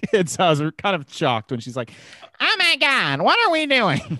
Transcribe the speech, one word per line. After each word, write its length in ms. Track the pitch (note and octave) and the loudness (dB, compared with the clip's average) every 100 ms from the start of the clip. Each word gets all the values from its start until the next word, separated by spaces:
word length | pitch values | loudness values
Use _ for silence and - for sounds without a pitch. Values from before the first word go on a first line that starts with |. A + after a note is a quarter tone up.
| - | 0
And 160 | G#3+ F3+ | 0 0
so 160 | - | 0
I 60 | F#3 | 2
was 100 | D3+ D3+ - | 2 -2 -4
kind 180 | G#3 F#3 | -4 -4
of 160 | C#3 | -6
shocked 380 | - D3+ A#2 - | -4 0 0 -4
when 100 | B2 | -10
she's 160 | A2+ B2 | -8 -10
like, 160 | A#2+ - - - - _ | -10 -12 -20 -20 -20 _
Oh 160 | D#4 G#4 | -2 0
my 180 | F4 D#4 | 0 2
God, 460 | D4 C4 E3+ C#3 | 2 2 0 0
what 160 | F#3+ E4+ A4+ | 2 2 2
are 40 | |
we 160 | D#4+ D4+ | 2 2
doing? 520 | C4+ G#3 C3+ - | 2 2 0 -4